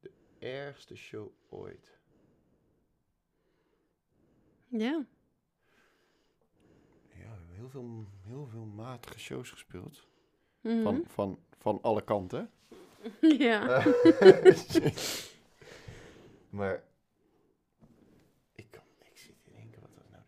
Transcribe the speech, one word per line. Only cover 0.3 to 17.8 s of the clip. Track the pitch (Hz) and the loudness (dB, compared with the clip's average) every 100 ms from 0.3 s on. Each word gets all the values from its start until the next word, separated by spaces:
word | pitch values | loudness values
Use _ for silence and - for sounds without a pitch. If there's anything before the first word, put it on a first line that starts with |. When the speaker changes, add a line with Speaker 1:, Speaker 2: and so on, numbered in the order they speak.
| _ | _
Speaker 1:
ergste | 113 131 143 135 - 107 | -14 -14 -14 -18 -20 -20
show | - 110 107 _ _ | -18 -16 -18 _ _
ooit. | - - - _ _ _ _ _ _ _ _ _ _ _ _ _ _ _ _ _ _ _ _ _ _ _ _ _ _ _ _ _ | -18 -16 -20 _ _ _ _ _ _ _ _ _ _ _ _ _ _ _ _ _ _ _ _ _ _ _ _ _ _ _ _ _
Speaker 2:
Ja. | 233 226 320 262 _ _ _ _ _ _ _ _ _ _ _ _ _ _ _ _ - _ _ _ | -4 -2 -4 -6 _ _ _ _ _ _ _ _ _ _ _ _ _ _ _ _ -20 _ _ _
Speaker 1:
Ja, | 90 | -20
we | 98 107 | -20 -20
hebben | 85 90 | -20 -18
heel | 127 | -16
veel, | 135 120 117 104 98 98 | -14 -14 -14 -16 -18 -16
heel | 127 143 | -16 -14
veel | 110 | -14
matige | 110 104 117 123 - - | -14 -14 -14 -14 -16 -18
shows | - 131 127 | -14 -12 -14
gespeeld. | - - 90 - - _ _ _ _ _ _ | -20 -18 -16 -16 -20 _ _ _ _ _ _
Speaker 2:
Mhm. | 226 226 | -4 -2
Speaker 1:
Van, | 214 247 339 | 0 -2 -6
van, | - 202 185 _ - | -6 -6 -6 _ -8
van | - 98 | -4 -2
alle | 117 107 | -2 -2
kanten. | - 104 92 123 226 _ _ - - - 233 - | -2 -4 -4 -10 -10 _ _ -20 -20 -18 -18 0
Speaker 2:
<laughs> | |
Ja. | 320 285 247 214 240 135 | 2 4 2 2 2 2
Speaker 1:
Eh, | - 480 - - 381 - 370 - - 330 151 | 4 6 6 10 10 12 8 6 2 0 0
<laughs> | - - - - - _ _ - - - - - - - - _ | -2 -8 -8 -12 -20 _ _ -20 -20 -20 -20 -20 -20 -20 -20 _
maar | 101 98 92 - _ _ _ _ _ _ _ _ _ | -8 -6 -6 -10 _ _ _ _ _ _ _ _ _